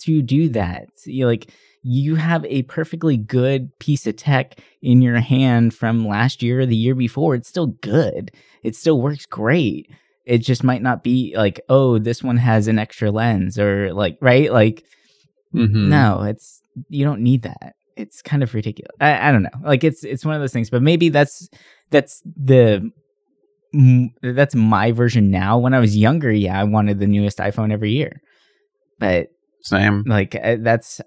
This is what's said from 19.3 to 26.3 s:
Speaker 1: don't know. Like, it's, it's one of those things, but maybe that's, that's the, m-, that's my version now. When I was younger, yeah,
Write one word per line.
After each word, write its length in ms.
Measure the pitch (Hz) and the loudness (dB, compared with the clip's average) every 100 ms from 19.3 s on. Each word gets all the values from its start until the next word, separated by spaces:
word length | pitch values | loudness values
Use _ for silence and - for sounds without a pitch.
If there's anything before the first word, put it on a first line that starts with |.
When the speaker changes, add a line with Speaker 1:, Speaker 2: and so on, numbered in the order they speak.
Speaker 1:
don't 120 | 127 | 2
know. 60 | 92 - | 0 -4
Like, 220 | 147 135 160 | -2 0 0
it's, 180 | - | -2
it's 220 | - 131 156 | -8 -8 -6
one 100 | 156 | -6
of 60 | |
those 100 | 139 | -4
things, 180 | 123 113 | -6 -4
but 120 | 123 | 0
maybe 260 | 139 170 170 | 2 2 2
that's, 400 | 147 143 - - _ _ _ _ | 2 0 -2 -20 _ _ _ _
that's 300 | 151 - - - - | 0 0 -6 -18 -4
the, 560 | 131 131 117 101 110 - _ _ _ _ _ _ _ | 4 6 6 2 -2 -12 _ _ _ _ _ _ _
m-, 360 | 147 127 127 123 - | 4 6 6 2 -4
that's 320 | 123 123 139 | -4 0 0
my 380 | 123 110 107 113 | 2 2 2 2
version 400 | 117 120 120 101 | 0 0 2 2
now. 260 | 92 92 120 | 2 0 0
When 160 | 123 | 2
I 60 | 131 | 2
was 160 | 110 104 | 2 4
younger, 340 | 110 160 | 2 2
yeah, 300 | 139 | 0